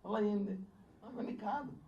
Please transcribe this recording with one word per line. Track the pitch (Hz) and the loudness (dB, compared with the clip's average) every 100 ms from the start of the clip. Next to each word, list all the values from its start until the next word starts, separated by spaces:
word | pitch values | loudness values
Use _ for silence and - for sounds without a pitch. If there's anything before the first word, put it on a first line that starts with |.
అలా | 190 214 208 | 2 4 6
ఏంది | 208 196 190 - - - - | 4 2 -2 -6 -14 -20 -18
అవన్నీ | 220 247 240 - | -12 -6 -4 -2
కాదు. | 208 285 269 - | 0 0 -2 -10